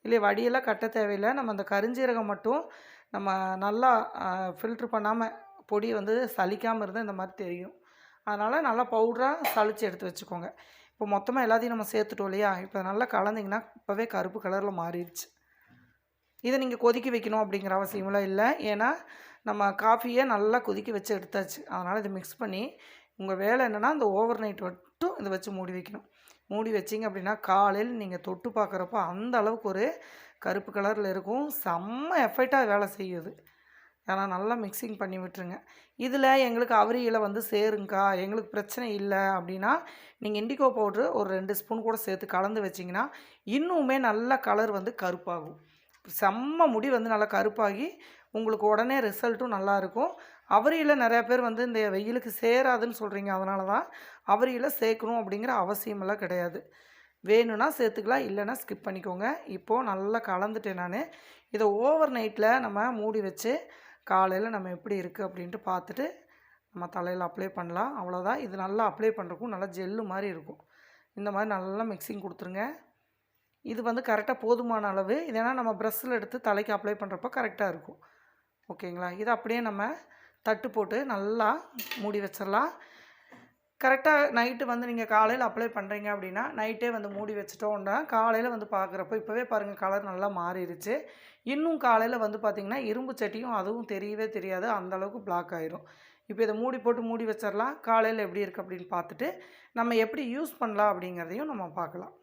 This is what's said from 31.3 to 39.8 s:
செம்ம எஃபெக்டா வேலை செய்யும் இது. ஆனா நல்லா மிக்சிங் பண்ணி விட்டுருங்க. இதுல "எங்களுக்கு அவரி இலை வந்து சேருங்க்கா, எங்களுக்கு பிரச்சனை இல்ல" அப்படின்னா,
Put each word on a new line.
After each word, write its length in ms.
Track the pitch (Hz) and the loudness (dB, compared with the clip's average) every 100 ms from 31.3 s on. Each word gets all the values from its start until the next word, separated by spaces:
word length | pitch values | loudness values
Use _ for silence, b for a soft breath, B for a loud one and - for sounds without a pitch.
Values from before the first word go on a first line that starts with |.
| 240 294 - | -2 -2 -4
செம்ம 540 | - 170 190 247 311 359 | -2 -2 -2 -6 0 2
எஃபெக்டா 400 | 240 - 262 277 | 2 2 4 4
வேலை 240 | 233 202 196 | 6 4 2
செய்யும் 320 | - 190 175 | -4 -6 -6
இது. 120 | 165 - _ b b b b b - | -8 -16 _ b b b b b -4
ஆனா 140 | 190 196 | -2 -2
நல்லா 280 | 185 208 240 | -2 0 -2
மிக்சிங் 400 | 208 196 233 208 | -2 -6 -8 -6
பண்ணி 220 | 196 185 | -6 -6
விட்டுருங்க. 380 | 185 180 180 185 - B B _ | -10 -10 -10 -10 -16 B B _
இதுல 280 | 254 269 269 269 | -2 4 6 6
"எங்களுக்கு 360 | 254 233 240 | 6 2 4
அவரி 260 | 226 214 240 | 6 6 4
இலை 180 | 240 226 | 2 2
வந்து 200 | 208 202 | 2 -2
சேருங்க்கா, 600 | 220 208 214 214 196 196 196 190 | 0 2 2 0 -2 2 2 2
எங்களுக்கு 340 | 196 214 208 | -2 -4 -4
பிரச்சனை 360 | 208 208 - 247 | -6 -6 -6 -4
இல்ல" 200 | 208 202 190 196 | -4 0 2 2
அப்படின்னா, 420 | 190 175 190 196 208 | 0 -2 -2 0 0